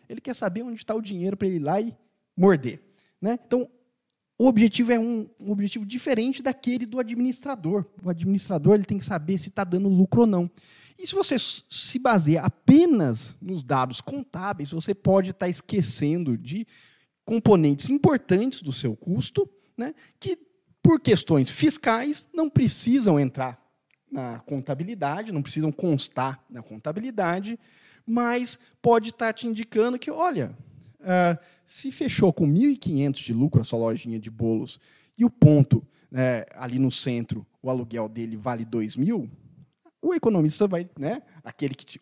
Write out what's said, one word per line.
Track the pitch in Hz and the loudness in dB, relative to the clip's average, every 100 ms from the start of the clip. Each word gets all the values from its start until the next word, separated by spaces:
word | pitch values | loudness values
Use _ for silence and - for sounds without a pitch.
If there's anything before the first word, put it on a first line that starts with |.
| - | -16
Ele | 226 | -14
quer | - | -10
saber | 240 208 185 | -6 -6 -6
onde | 247 226 | -8 -10
tá | - | -6
o | 226 | -6
dinheiro | 214 190 180 196 | -6 -6 -6 -2
pra | 196 | -2
ele | 175 | -2
ir | |
lá | 143 190 | -2 -2
e | 226 - _ _ _ - | -4 -10 _ _ _ 4
morder, | 185 170 123 - _ _ _ _ | 6 6 2 -10 _ _ _ _
né? | 196 240 - | -6 -6 -2
Então, | 247 247 _ _ _ _ _ _ - | -2 -2 _ _ _ _ _ _ 2
o | 247 | 4
objetivo | 226 220 - 240 | 6 4 4 2
é | 233 | 2
um, | 226 233 214 - | 0 -4 -6 -10
um | 202 | -6
objetivo | 202 202 233 208 | -2 -2 -6 -8
diferente | 247 302 233 240 269 | -8 -2 -2 -2 -2
daquele | 262 262 240 247 | -4 -4 -4 -4
do | 226 247 | -4 -6
administrador. | 226 233 254 247 285 254 160 202 - - | -4 -2 -2 -4 -8 -6 -2 -2 -4 -8
O | 180 | -6
administrador, | 170 175 196 - 175 151 | -4 -2 -2 -2 2 6
ele | 208 | 4
tem | 190 143 | 4 -4
que | |
saber | - 185 151 190 | -4 -6 -4 -4
se | - | -4
tá | - | -6
dando | 190 180 196 | -4 0 2
lucro | 185 190 233 | 4 4 4
ou | 233 | 4
não. | 185 175 - _ _ - - | 2 -2 -8 _ _ -20 -14
E | 370 | -6
se | |
você | 381 - 262 | -2 0 -2
s-, | - - - | -4 -8 -10
se | - - 254 | -8 -6 -2
baseia | 254 214 151 165 | 2 4 4 2
apenas | - - - 277 349 247 143 113 - - | 0 2 8 8 8 4 2 -2 -6 -14
nos | 180 185 | -10 -8
dados | 127 135 127 123 | -2 -2 -2 -6
contábeis, | - 277 262 170 190 196 143 | -10 -12 -10 -10 -8 -8 -8
você | 160 185 196 | -8 -6 -2
pode | - 190 190 | 2 2 2
tá | 185 180 | -2 -4
esquecendo | 175 - 208 165 - 147 170 160 117 | -4 -4 -2 -2 -2 -2 -2 -2 -4
de | 123 180 226 _ _ _ _ _ | -4 -10 -10 _ _ _ _ _
componentes | - 226 226 196 151 143 - | -4 0 6 6 6 2 0
importantes | 277 330 269 - 185 254 262 | 2 4 2 2 0 0 -4
do | 151 | -8
seu | 123 127 110 | -6 -6 -6
custo, | - 185 123 - - _ _ - | -4 -4 -2 -2 -4 _ _ -10
né, | 254 320 _ _ | -10 -10 _ _
que, | 392 359 _ _ _ _ | -8 -8 _ _ _ _
por | - 320 | 4 4
questões | - 190 - 151 127 | 4 2 4 2 2
fiscais, | - - - - 226 285 294 - | 0 0 0 0 0 -2 -6 -8
não | 330 311 | -2 -2
precisam | - 247 - - 269 214 147 | 2 0 0 0 2 4 2
entrar | 135 127 131 123 _ _ _ _ _ | 2 -2 -8 -10 _ _ _ _ _
na | 135 127 117 | -12 -10 -12
contabilidade, | - 139 127 139 175 226 143 147 220 | -10 -8 -6 -6 -8 -6 -6 -6 -6
não | 165 | -6
precisam | 139 151 156 | -6 -4 -4
constar | 151 180 143 - - 131 131 _ | -2 -2 -2 -2 -6 -6 -6 _
na | 123 | -18
contabilidade, | - 107 151 175 247 220 175 180 202 233 _ _ _ _ | -18 -12 -8 -8 -6 -2 -2 -2 -6 -12 _ _ _ _
mas | - 233 240 247 247 - _ _ | -4 -2 0 -2 -4 -10 _ _
pode | 240 233 214 | 2 4 2
tá | - 226 | -4 -4
te | 214 240 | -4 -6
indicando | 220 226 226 240 247 | -6 -2 0 0 -2
que, | 302 | -6
olha, | 311 359 240 120 - - - - _ | -2 -2 -2 -6 -8 -20 -20 -20 _
ah, | 185 180 175 165 _ _ | 0 2 2 0 _ _
se | _ - 269 | _ -14 -10
fechou | - 285 - 190 | -6 -4 2 2
com | - 156 | 4 2
mil | 160 285 | 4 4
e | 277 | 2
quinhentos | - 143 143 135 | -2 0 0 -2
de | - | -4
lucro | 117 139 - | 0 2 2
a | |
sua | 113 117 | 0 -2
lojinha | 113 113 120 113 | -2 -4 -6 -10
de | 110 | -10
bolos | 110 113 110 123 - _ _ _ - | -6 -2 -2 -4 -14 _ _ _ 0
e | |
o | 233 | 0
ponto, | - 151 147 139 117 - _ _ | 8 8 8 6 2 -2 _ _
né, | 127 127 120 - | -2 -2 -2 -6
ali | - 123 127 | -12 -6 0
no | 131 | 0
centro, | - 135 120 113 110 101 _ | 0 -4 -4 -6 -10 -12 _
o | 131 | -6
aluguel | 127 113 113 110 | -6 -6 -6 -6
dele | 113 113 110 | -8 -10 -8
vale | 113 117 113 | -8 -8 -6
dois | 120 107 123 | -4 -4 -2
mil, | 151 233 117 - - - - _ _ _ | -2 -2 -6 -14 -20 -20 -20 _ _ _
o | - | -4
economista | 349 233 190 156 - 208 | 0 2 2 2 0 -2
vai, | 180 180 - | -2 -8 -8
né, | 139 247 - - | -6 -6 -10 -20
aquele | 113 - 143 | -20 -8 -8
que | 135 - | -8 -16
te | - | -8